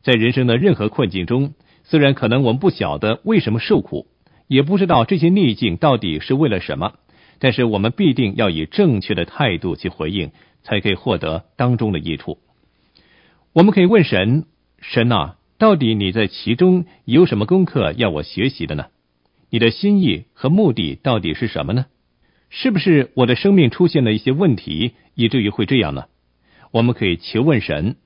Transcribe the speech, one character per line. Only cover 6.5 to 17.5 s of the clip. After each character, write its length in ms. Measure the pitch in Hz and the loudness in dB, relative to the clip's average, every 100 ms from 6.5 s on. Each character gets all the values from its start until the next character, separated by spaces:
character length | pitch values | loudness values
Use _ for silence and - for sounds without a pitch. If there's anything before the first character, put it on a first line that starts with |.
| 95 | -2
什 180 | - - | -6 -6
么， 160 | 87 _ _ _ _ _ | -8 _ _ _ _ _
但 120 | 135 | -2
是 120 | 127 | 0
我 160 | 120 104 | 0 0
们 120 | 110 - | -2 0
必 160 | 180 | 0
定 220 | 123 113 | 0 -2
要 160 | 101 104 | -2 -2
以 160 | 78 78 | -2 -4
正 340 | - 190 107 | 0 2 0
确 140 | - | -2
的 100 | 87 | -6
态 320 | 85 - 135 87 | -6 -4 -4 -2
度 180 | 92 | -6
去 140 | 87 - | -6 -8
回 220 | - 80 | -6 -6
应， 220 | 98 76 _ _ _ | -4 -6 _ _ _
才 200 | - 104 | -6 -4
可 100 | 104 | -2
以 20 | |
获 240 | 92 131 92 | -4 -4 -4
得 280 | 80 80 _ | -4 -8 _
当 220 | - 123 117 | -4 -2 0
中 140 | 110 | -2
的 60 | 87 | -4
益 180 | 80 | -6
处。 220 | 73 - 76 _ _ _ _ _ _ _ _ _ _ _ | -8 -10 -14 _ _ _ _ _ _ _ _ _ _ _
我 100 | 165 | 4
们 80 | 196 | 4
可 100 | 196 | 4
以 40 | 180 | 4
问 160 | 226 | 4
神： 420 | 151 95 101 143 - _ _ _ | 2 0 2 0 -2 _ _ _
神 320 | - 127 117 | -4 0 2
啊， 260 | 110 76 - _ _ | 0 -2 -10 _ _
到 180 | 220 | 2
底 200 | 180 117 | 4 2
你 160 | 107 98 | 0 0
在 160 | 113 101 | 0 -2
其 280 | - - | -4 -4
中 300 | 117 185 185 175 _ | 2 2 2 -2 _
有 220 | - 131 | 0 2
什 120 | 180 104 | 4 0
么 80 | |
功 200 | 107 | 0